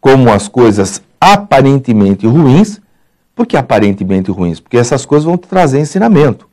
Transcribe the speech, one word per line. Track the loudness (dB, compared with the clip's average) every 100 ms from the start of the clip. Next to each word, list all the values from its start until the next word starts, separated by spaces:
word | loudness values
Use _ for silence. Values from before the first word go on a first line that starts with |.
como | 4 4 4
as | 0 -2
coisas | 0 0 2 -4 -8 _ _
aparentemente | 2 2 0 0 2 0 -2 0 0 0 0
ruins, | 2 2 2 0 -4 _ _ _ _ _
por | -8 -4
que | -4
aparentemente | -2 0 0 -4 -4 -4 -4
ruins? | -6 -6 -6
Porque | _ -2
essas | -2 -4
coisas | -2 -2 0
vão | -6
te | -4
trazer | -2 0 0
ensinamento. | -4 -2 0 2 0 -2 _